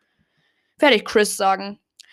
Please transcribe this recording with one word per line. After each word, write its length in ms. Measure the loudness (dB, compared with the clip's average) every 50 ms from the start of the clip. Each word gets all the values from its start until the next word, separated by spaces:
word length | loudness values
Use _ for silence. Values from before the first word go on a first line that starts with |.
| _ _ _ _ _ _ _ _ _ _ _ _ _ _ _ 0
werde 160 | 2 2 2
ich 100 | 0 0
Chris 320 | 0 0 0 0 0 -2
sagen. 420 | -2 -2 -2 -2 -2 -6 -12 -16 -18 _ _ _ -20 -20 _